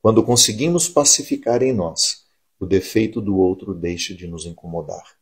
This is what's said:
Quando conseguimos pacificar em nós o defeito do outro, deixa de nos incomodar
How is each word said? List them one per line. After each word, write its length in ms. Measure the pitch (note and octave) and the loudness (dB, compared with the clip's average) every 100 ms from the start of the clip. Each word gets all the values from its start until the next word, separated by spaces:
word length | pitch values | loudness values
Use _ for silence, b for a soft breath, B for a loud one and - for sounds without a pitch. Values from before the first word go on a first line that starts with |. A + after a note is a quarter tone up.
Quando 200 | A2+ A2+ | 6 4
conseguimos 640 | A2 A#2+ - G#2+ D3+ F3 - | 4 2 2 0 0 0 2
pacificar 720 | D3 C#3+ - - F#2 A2+ A#2+ | 2 4 2 0 -4 0 2
em 100 | C3 | 2
nós 520 | A#2 E2+ - - - _ _ _ _ | 0 -2 -2 -4 -4 _ _ _ _
o 80 | F#2 | 0
defeito 540 | F#2+ - A2+ A2 A#2 | 0 2 0 0 -2
do 180 | G#2 F#2+ | -2 2
outro, 360 | F2+ F#2 G#2 | 2 0 -8
deixa 400 | E2+ E2+ E2+ - | -6 -6 -6 -8
de 120 | F2+ F2 | -10 -12
nos 180 | E2 | -12
incomodar 720 | E2+ E2 E2+ E2+ D2+ F2 - _ | -12 -14 -10 -10 -8 -12 -16 _